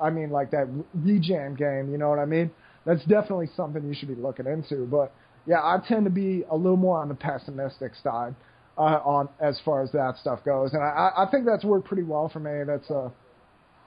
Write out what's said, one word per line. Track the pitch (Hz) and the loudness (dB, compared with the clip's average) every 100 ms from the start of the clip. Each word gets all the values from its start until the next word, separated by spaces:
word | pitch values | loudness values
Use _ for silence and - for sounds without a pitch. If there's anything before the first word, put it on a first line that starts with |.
I | 156 | -2
mean, | 165 151 | -2 -2
like, | 143 135 | -2 0
that | 147 127 135 - 175 | 0 -2 -4 -8 -2
rejam | 170 202 165 175 139 135 | 2 2 2 -2 -4 -4
game, | 147 139 139 | -2 -2 -4
you | 147 | -2
know | 147 | 0
what | 147 | 2
I | 147 | 2
mean? | 160 165 - - _ | 2 0 -4 -20 _
That's | - 170 | -2 0
definitely | 160 208 208 185 156 - | 4 2 2 -4 -4 -4
something | 151 151 147 | -6 -4 -6
you | |
should | 143 139 | -8 -8
be | 120 | -6
looking | 131 - 127 | -6 -6 -4
into. | 160 156 139 123 | -4 -4 -4 0
But, | 143 135 - _ _ - | 0 0 -4 _ _ 2
yeah, | 170 | 2
I | 156 190 - | 4 2 2
tend | 226 | 2
to | 196 | 2
be | 180 190 185 - | 2 0 -2 -2
a | 160 | 0
little | 180 185 | 4 4
more | 185 165 | 4 2
on | 143 | -2
the | |
pessimistic | 135 165 170 - 135 135 - 127 - | -6 -4 -6 -6 -8 -8 -8 -12 -6
side, | 139 117 120 131 - _ _ - | -4 -4 -6 -10 -20 _ _ 0
uh, | 156 156 | 2 4
on, | 143 147 143 - | 2 0 0 -2
as | 151 127 | -2 -2
far | - 139 | -2 0
as | 131 | 0
that | 151 127 123 | 0 -2 -4
stuff | 147 120 | -6 -4
goes. | 147 135 135 | 0 0 0
And | 151 | 0
I, | 147 147 185 180 | 0 2 2 2
I, | |
I | 196 | 2
think | 277 | 2
that's | 240 214 | 2 0
worked | 208 196 - | 2 0 0
pretty | 196 | -4
well | 165 151 160 | -2 -2 -2
for | 156 | -4
me. | 151 147 | -6 -4
That's, | 143 147 - | -4 -4 -4
uh, | 143 127 - _ _ _ _ _ _ | -6 -6 -10 _ _ _ _ _ _